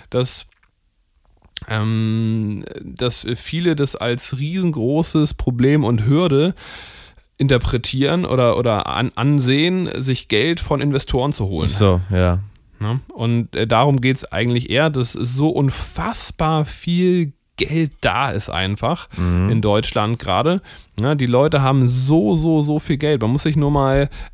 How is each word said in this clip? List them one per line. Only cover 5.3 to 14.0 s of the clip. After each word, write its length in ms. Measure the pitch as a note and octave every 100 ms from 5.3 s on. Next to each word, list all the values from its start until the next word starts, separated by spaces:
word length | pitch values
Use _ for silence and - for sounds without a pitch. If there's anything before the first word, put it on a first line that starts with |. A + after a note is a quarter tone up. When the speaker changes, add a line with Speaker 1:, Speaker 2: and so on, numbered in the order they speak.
Speaker 1:
Problem 500 | - - A#2+ B2+ D3
und 220 | A2+ A#2 G#2+
Hürde 500 | C#3+ F3+ C#3 E3 - - - - - - - _ _
interpretieren 880 | C3+ B2 - B2 - C3 C#3 F3 F3+
oder, 320 | C3 A#2+ F2
oder 300 | A#2+ G#2 -
an-, 240 | C#2 B2+ -
ansehen, 760 | C3 D3 B2+ C3+ E3 F#3 F3 -
sich 260 | C3 B2+ -
Geld 320 | G#2+ D3 E3
von 220 | - C#3+
Investoren 520 | C#3+ C#3 - C3 C3+
zu 140 | - F#2+
holen. 220 | E2+ F2+
Speaker 2:
Ach 60 | F#2+
so, 240 | G2+ F2+ F#2
ja. 280 | F#2 F2+ F2+ G2+ - _ _
Speaker 1:
Ne? 200 | G#2 A#2+ -
Und, 420 | - A#2 A#2 A#2 -
äh, 120 | A2+
darum 320 | A#2 C#3 C#3